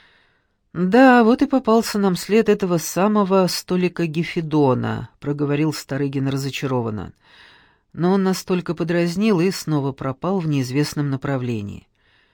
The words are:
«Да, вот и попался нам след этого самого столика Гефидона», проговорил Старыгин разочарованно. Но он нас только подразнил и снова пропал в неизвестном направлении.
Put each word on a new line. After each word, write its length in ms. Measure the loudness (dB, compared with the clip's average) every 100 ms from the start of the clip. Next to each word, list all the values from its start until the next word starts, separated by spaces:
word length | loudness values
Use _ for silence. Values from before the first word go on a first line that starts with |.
| _ _ _ _ _ _ _
«Да, 520 | -4 2 6 8 8 6
вот 160 | 4
и 60 | 2
попался 520 | 0 2 2 2 0
нам 160 | 0 0
след 320 | 0 2 2
этого 300 | 0 0 -2
самого 720 | -2 -2 0 2 2 2 2
столика 580 | -2 -4 -2 -2 -2 -4
Гефидона», 1040 | -2 -4 -4 -2 2 4 2 -2 -6 -8 _
проговорил 540 | -8 -4 -2 0 -2
Старыгин 560 | -4 -6 -4 -4 -2 -2
разочарованно. 800 | -4 -6 -6 -4 -2 -4 -6 -10 -14 _ -20 -20 _ _ _ _
Но 220 | -2 0
он 100 | 2
нас 220 | 2 -2 -2
только 280 | -4 -4
подразнил 680 | -4 -2 0 0 0 2 2
и 100 | 2
снова 400 | -2 -2 -2 -2
пропал 480 | -4 -8 -6 -4 -2
в 80 | 0
неизвестном 640 | -2 -2 -2 -2 -2 -4
направлении. 800 | -4 -4 -4 -4 -6 -8 -12 -18 _ _ _ _